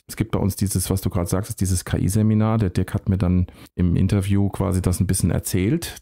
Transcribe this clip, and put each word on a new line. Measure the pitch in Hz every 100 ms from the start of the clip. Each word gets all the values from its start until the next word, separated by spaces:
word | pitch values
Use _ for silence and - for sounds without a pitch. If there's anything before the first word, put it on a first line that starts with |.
| -
es | -
gibt | 110
bei | 98
uns | 95 -
dieses, | 95 95 -
was | 95
du | -
gerade | 92 85
sagtest, | 92 104 -
dieses | 92 90
K-I-Seminar. | - - 92 101 107 107 110 110
Der | 98
Dirk | - 92
hat | 98 -
mir | 95
dann | 90 90 90 - - -
im | 87 85
Interview | 92 104 98 101 101
quasi | - 95 92
das | 92 87
ein | 92
bisschen | 92 90
erzählt, | 87 - 95 95 165 - -